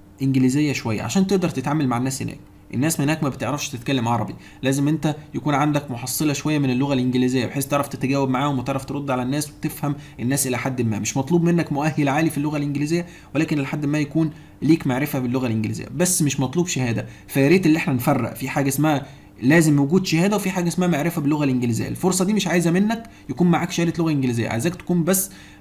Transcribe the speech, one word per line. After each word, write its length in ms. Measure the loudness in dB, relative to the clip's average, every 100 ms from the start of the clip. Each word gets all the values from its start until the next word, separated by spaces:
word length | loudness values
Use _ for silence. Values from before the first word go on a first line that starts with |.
| -20 -4
إنجليزية 520 | 0 4 4 4 2
شوية 280 | 0 -2 -4
عشان 260 | 0 2 2
تقدر 220 | 2 0
تتعامل 380 | -2 -2 0 0
مع 100 | 0
الناس 240 | -2 -4
هناك. 180 | -8 -10 -18 -20 -8
الناس 280 | -2 0 0
هناك 220 | 0 0
ما 60 | -2
بتعرفش 400 | -4 -6 -4 -6
تتكلم 380 | -8 -2 0 0
عربي، 280 | 0 -2 -10 -18 -4
لازم 260 | -2 2 2
انت 280 | 2 0 -4 -8
يكون 200 | -6 0
عندك 380 | 2 2 0 -4
محصلة 420 | -8 -6 -2 -2
شوية 260 | 0 0 0
من 100 | 2
اللغة 240 | 2 0
الإنجليزية 520 | 0 2 2 2 2 0
بحيث 200 | -4 -2
تعرف 220 | -2 -2
تتجاوب 420 | -4 -2 0 0
معاهم 300 | 0 0 -2
وتعرف 260 | -2 -4 -6
ترد 260 | -6 -4
على 100 | -2
الناس 280 | -2 -4 -6
وتفهم 460 | -6 -8 -4 -4 -6 -10 -6
الناس 280 | -2 0 0
إلى 100 | -2
حد 240 | -4 -2
ما. 180 | -2 -2
مش 180 | -2 -4
مطلوب 260 | 0 2
منك 300 | 4 2 0
مؤهل 360 | -2 0 0 0
عالي 200 | 2 0
في 80 | 0
اللغة 200 | -2 -2
الإنجليزية، 480 | -4 -2 -2 -2 -4 -14 -6 -2
ولكن 240 | 0 -2
لحد 260 | -2 -4 -2
ما 140 | -2
يكون 320 | 0 0 0 -2 -18 -2
ليك 260 | 2 2 2
معرفة 320 | -2 -2 -2
باللغة 280 | -2 0 0
الإنجليزية، 380 | -2 -2 -6 -6 -2
بس 260 | 0 2
مش 180 | 0 0
مطلوب 280 | 0 0 -2
شهادة. 380 | -2 -2 -2 -6 -14 -4
فيا 200 | 2 6
ريت 180 | 6 6
اللي 120 | 2
احنا 160 | 2
نفرق 420 | 0 2 0 0 -6
في 140 | -4
حاجة 180 | -2 0
اسمها 380 | 2 2 0 -4 -16 -20 -2
لازم 380 | 4 6 6 4
وجود 260 | 4 2 2
شهادة 300 | 2 2 2
وفي 140 | 0
حاجة 180 | -2 -2
اسمها 200 | 0 0
معرفة 340 | 0 0 -2
باللغة 220 | 0 2
الإنجليزية. 440 | 2 0 0 -2 -4
الفرصة 380 | -2 0 2 0
دي 80 |
مش 140 | 0 2
عايزة 240 | 2 2
منك 380 | 2 2 -2 -8 -14 -8
يكون 180 | 2 2
معاك 240 | 4 0
شهادة 220 | -2 -2 0
لغة 120 | 0
إنجليزية، 380 | 0 0 0 -2
عايزاك 260 | -2 -4 -4
تكون 280 | -2 0
بس 280 | 2 0 -2 -12 -20 -4